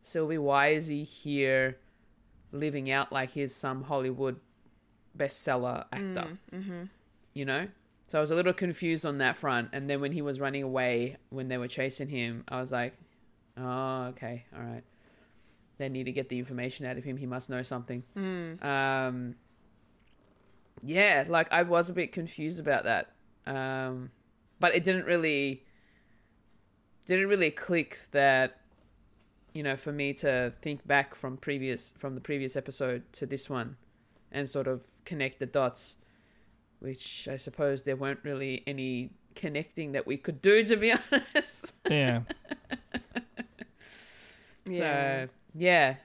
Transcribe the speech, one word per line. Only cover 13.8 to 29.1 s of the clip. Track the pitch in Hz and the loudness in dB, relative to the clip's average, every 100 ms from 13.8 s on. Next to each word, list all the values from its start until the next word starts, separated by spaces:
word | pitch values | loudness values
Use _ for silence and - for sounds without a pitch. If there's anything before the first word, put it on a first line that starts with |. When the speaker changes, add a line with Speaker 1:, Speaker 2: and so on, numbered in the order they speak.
| 131 131 127 | -2 -2 -6
Speaker 1:
okay, | 123 117 120 117 | -8 -10 -10 -12
all | - | -14
right. | 120 117 120 _ _ _ _ _ _ _ _ _ | -10 -12 -14 _ _ _ _ _ _ _ _ _
They | 139 | -6
need | 131 127 | -4 -4
to | |
get | 127 131 | -4 -4
the | 123 | -6
information | 123 123 123 - 131 | -6 -6 -6 -6 -8
out | 127 | -6
of | |
him. | 135 131 | -6 -8
He | 131 | -6
must | 123 - | -6 -6
know | 127 | -6
something." | 123 127 120 123 120 202 | -6 -8 -8 -10 -10 -8
Speaker 2:
Mm. | 190 180 170 165 143 | -6 -6 -8 -8 -2
Speaker 1:
Um, | 139 135 135 131 127 123 120 _ _ _ _ _ _ _ _ _ _ _ _ _ - | 0 2 2 0 -4 -6 -10 _ _ _ _ _ _ _ _ _ _ _ _ _ -16
yeah, | 135 170 202 151 151 | -2 4 6 6 6
like, | 170 160 | 4 4
I | 165 | 4
was | 175 170 175 | 6 4 4
a | |
bit | 175 160 | 0 -2
confused | - 165 - 151 175 | -4 -8 -6 -6 -4
about | 147 135 - | 2 2 4
that. | 104 - _ _ _ - | 0 0 _ _ _ -8
Um, | 135 131 131 131 127 127 _ _ _ _ _ | -4 -4 -4 -4 -6 -10 _ _ _ _ _
but | 143 180 | 4 4
it | |
didn't | 175 185 - | 4 2 2
really, | 175 160 143 139 131 - _ _ _ _ _ _ _ _ _ _ _ _ _ - | 2 4 2 0 -4 -12 _ _ _ _ _ _ _ _ _ _ _ _ _ 0
didn't | 185 196 | 2 4
really | 202 160 | 4 4
click | - - 175 147 - - | 0 0 0 0 -8 -2
that, | 143 139 131 131 - _ _ _ _ _ | 4 6 6 4 -2 _ _ _ _ _